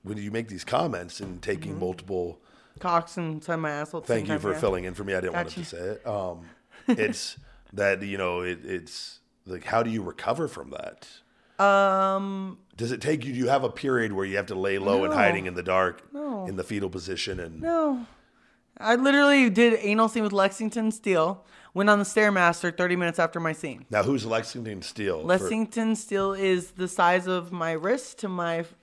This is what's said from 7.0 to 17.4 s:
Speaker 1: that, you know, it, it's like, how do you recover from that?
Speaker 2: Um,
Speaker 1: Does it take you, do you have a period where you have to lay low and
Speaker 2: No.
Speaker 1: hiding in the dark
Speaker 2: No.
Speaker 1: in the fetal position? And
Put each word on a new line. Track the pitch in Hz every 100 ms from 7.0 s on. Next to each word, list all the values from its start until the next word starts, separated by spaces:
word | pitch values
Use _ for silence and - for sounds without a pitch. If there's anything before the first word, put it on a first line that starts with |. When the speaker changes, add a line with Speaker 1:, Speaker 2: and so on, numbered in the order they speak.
| 214 214 - - - - -
Speaker 1:
that, | 98 101 92
you | 101 98
know, | 92 90
it, | 90 87
it's | - 92 - - - - _ _
like, | 92 90
how | - 113
do | 117
you | 110
recover | 87 - - 135 156
from | - 65
that? | 67 - - - - _ _ _ -
Speaker 2:
Um, | 202 196 196 190 190 196 196 196 190 - _ -
Speaker 1:
Does | 117
it | 123
take | 151 156
you, | 127
do | 123
you | 123
have | 139
a | 127
period | - 139 123 110
where | 98
you | 98 98
have |
to | 95
lay | 95 98 98
low | 98 98
and | 95
Speaker 2:
No. | 101
Speaker 1:
hiding | 101 98
in | 92
the | 87
dark | 90 92 92 85 -
Speaker 2:
No. | 285 294 156 90
Speaker 1:
in |
the | 95
fetal | - 104 98
position? | 92 90 90 -
And | 92